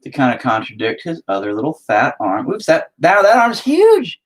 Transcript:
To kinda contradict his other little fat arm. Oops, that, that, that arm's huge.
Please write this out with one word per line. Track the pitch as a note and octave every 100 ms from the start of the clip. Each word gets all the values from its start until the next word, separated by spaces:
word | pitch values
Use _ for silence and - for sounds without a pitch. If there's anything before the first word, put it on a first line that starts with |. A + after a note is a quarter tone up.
To | -
kinda | C#3 C3 A2+
contradict | B2+ A2 - G#2+ A2 A2+
his | F3 E3 -
other | G2 G2+
little | G#2 C3+
fat | D3+ _ G#2+ B2 -
arm. | G#2 G2 B2+
Oops, | G#3+
that, | - D#3+ - _
that, | D#3 G3+
that | G3 A#3+
arm's | A#3 A3+
huge. | B3+ D#4 G#4+ G#4+ A#3+ -